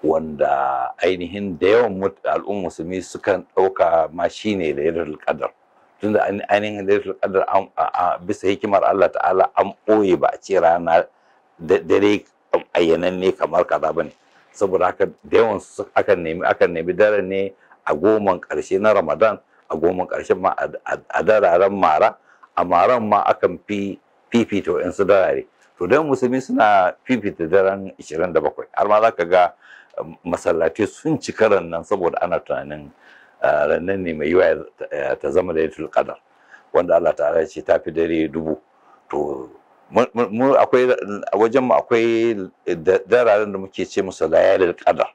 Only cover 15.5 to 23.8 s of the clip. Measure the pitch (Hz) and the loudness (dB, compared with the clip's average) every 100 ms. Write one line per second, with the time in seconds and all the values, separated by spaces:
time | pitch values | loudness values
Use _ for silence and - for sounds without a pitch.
15.5 | 98 - - 101 - 101 92 82 85 80 | 0 -8 -14 -4 -2 0 0 0 -2 -2
16.5 | 101 95 85 85 90 107 104 92 95 95 | 2 2 0 -4 2 2 2 -2 -4 -4
17.5 | - _ _ - 76 95 107 101 90 - | -8 _ _ -6 0 2 4 2 -2 -4
18.5 | 78 - 95 104 101 80 76 110 101 _ | -8 -2 0 2 2 0 0 0 0 _
19.5 | _ _ 80 80 92 87 - 78 95 92 | _ _ -2 -2 -2 -6 -6 -2 0 0
20.5 | - - 76 - 71 _ - 82 107 98 | -2 -6 -8 -8 -8 _ -4 2 4 4
21.5 | 87 98 101 85 78 107 - _ _ _ | 4 2 2 2 4 2 0 _ _ _
22.5 | - 87 87 101 123 107 104 - 107 98 | -6 0 2 4 2 2 0 2 0 -2
23.5 | 87 - 104 | -4 -8 -6